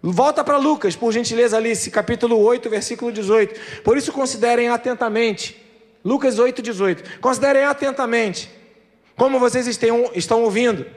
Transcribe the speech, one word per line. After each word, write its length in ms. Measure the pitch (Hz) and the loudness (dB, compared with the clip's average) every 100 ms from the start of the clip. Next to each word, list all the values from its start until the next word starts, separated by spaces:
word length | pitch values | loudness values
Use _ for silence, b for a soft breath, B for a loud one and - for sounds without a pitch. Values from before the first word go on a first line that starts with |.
Volta 420 | 165 180 277 302 | -2 2 2 2
pra 140 | 285 285 | 0 2
Lucas, 380 | 277 302 196 - | 2 0 -2 -2
por 160 | 233 | -2
gentileza, 440 | 226 240 226 240 220 | -2 -2 0 2 2
Alice, 340 | 226 220 - | 0 -4 -2
capítulo 480 | 220 208 233 233 226 | -4 -2 -2 0 4
oito, 300 | 208 247 240 | 4 2 -2
versículo 420 | 214 - 240 240 | -6 -6 -8 -6
dezoito. 480 | 214 196 220 208 - B B | -6 0 2 2 -4 B B
"Por 120 | - 262 | 0 0
isso 160 | 269 | 0
considerem 580 | 269 262 262 233 240 240 | -4 -4 -2 0 2 0
atentamente." 960 | 240 240 240 233 214 233 196 - - _ _ _ _ | -2 -4 -4 -2 0 -2 -2 -10 -14 _ _ _ _
Lucas 360 | 180 269 269 214 | -2 2 2 2
oito, 220 | 247 247 | 2 0
dezoito. 580 | 233 196 196 170 - - | -8 -2 -2 -2 -8 -4
"Considerem 440 | 262 262 277 277 | -2 0 2 4
atentamente 880 | 277 277 269 269 254 233 220 175 - - _ _ _ _ _ - | 2 0 -2 -2 -2 0 0 -4 -12 -20 _ _ _ _ _ 0
como 240 | 262 262 | 2 4
vocês 260 | 247 254 247 | 2 0 -2
estão, 460 | 226 226 233 240 | 0 2 2 0
estão 300 | 190 - 226 | -2 0 2
ouvindo. 420 | 233 202 240 190 127 | 2 2 2 0 -8